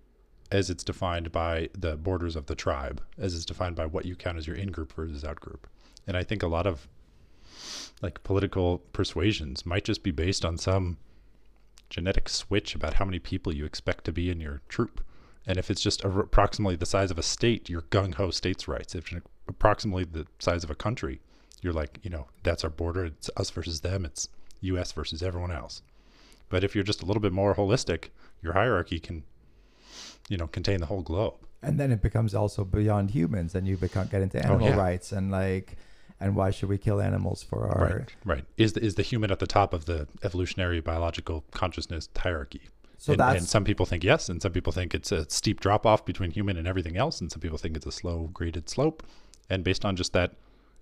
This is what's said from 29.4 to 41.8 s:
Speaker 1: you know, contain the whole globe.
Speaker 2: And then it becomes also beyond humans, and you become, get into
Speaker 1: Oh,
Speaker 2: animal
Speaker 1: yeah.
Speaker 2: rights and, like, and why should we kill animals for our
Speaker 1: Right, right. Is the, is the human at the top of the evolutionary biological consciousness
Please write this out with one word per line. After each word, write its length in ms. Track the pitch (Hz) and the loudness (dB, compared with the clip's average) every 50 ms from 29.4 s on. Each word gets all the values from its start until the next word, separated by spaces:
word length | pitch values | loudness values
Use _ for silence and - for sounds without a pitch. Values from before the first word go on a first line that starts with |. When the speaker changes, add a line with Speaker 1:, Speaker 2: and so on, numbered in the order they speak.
| - - - - - - - - - - - - - - - - - - | -20 -20 -20 -20 -20 -20 -20 -20 -20 -20 -18 -18 -18 -18 -18 -20 -8 -6
Speaker 1:
you 80 | 110 90 | -4 -4
know, 80 | 87 | -4
contain 320 | 85 - 92 85 98 101 95 | -4 -4 -4 0 0 0 0
the 60 | 85 | 0
whole 160 | 73 104 95 80 | -2 -2 -4 -2
globe. 320 | - 80 92 113 - - - - - - - - | -2 0 0 0 0 -2 -6 -16 -20 -18 -6 -2
Speaker 2:
And 160 | 147 147 - | 0 0 2
then 140 | 139 135 123 | 4 2 4
it 80 | 101 | 4
becomes 340 | - 110 - 113 113 107 101 | 4 2 4 4 2 2 2
also 300 | 107 104 101 - - 101 | 2 0 0 0 -2 -2
beyond 460 | 95 92 107 107 107 104 104 98 98 | 0 2 2 4 4 4 4 2 2
humans, 440 | 104 143 160 165 113 95 85 82 - | 2 2 2 2 0 0 -2 -2 -2
and 140 | 92 95 95 | -2 0 0
you 80 | 95 | 0
become, 300 | 90 - 90 - 98 92 | 0 0 0 0 0 -2
get 160 | - - 98 98 | 0 0 0 0
into 160 | 92 - 64 | 2 0 0
Speaker 1:
Oh, 100 | - - | 4 4
Speaker 2:
animal 200 | 98 95 110 107 | 6 6 6 6
Speaker 1:
yeah. 80 | 101 | 6
Speaker 2:
rights 360 | 98 95 90 90 92 - - - | 6 4 4 2 0 -2 -4 -4
and, 180 | 98 95 98 | -2 0 0
like, 460 | 95 95 95 95 95 95 95 - - - - - - - - - - - | 2 2 2 2 0 0 -2 -6 -12 -14 -14 -16 -20 -20 -20 -20 -12 -4
and 160 | 95 98 98 | 0 0 2
why 160 | 95 95 95 | 4 4 2
should 200 | 101 - - 95 | 2 0 0 -2
we 80 | 101 98 | -2 0
kill 220 | - 110 104 101 101 | 2 2 2 2 2
animals 400 | 98 98 98 95 95 95 - - | 2 2 0 0 -2 -2 -4 -6
for 260 | - - - - 104 | -6 -4 -2 0 2
our 160 | - - - | 2 4 4
Speaker 1:
Right, 300 | - - - - - - - - | 4 2 0 -4 -8 -12 -12 -2
right. 200 | 101 80 69 69 - - | -2 -2 -2 -2 -8 2
Is 160 | - 113 110 92 | 4 4 4 4
the, 100 | - 110 | 2 0
is 120 | 107 92 | 0 2
the 80 | - 98 | 0 0
human 280 | - 127 117 107 101 | 0 0 0 2 2
at 100 | 98 - | 2 0
the 60 | 95 | 0
top 280 | 87 - 104 98 92 - | 2 4 4 4 4 2
of 100 | 87 80 | -4 -2
the 220 | - 85 78 76 - - - - | -2 -2 -2 -2 -6 -8 -6 -6
evolutionary 580 | 101 - 90 90 85 - - 92 87 87 82 | -4 -2 0 -2 -2 -2 -2 0 0 0 0
biological 640 | 78 - 82 82 85 82 - - - - 82 78 - - | -2 -2 -2 0 0 -2 -2 -4 -6 -4 -6 -6 -6 -8
consciousness 580 | - - - 90 - - | -6 -2 -2 -2 -2 -4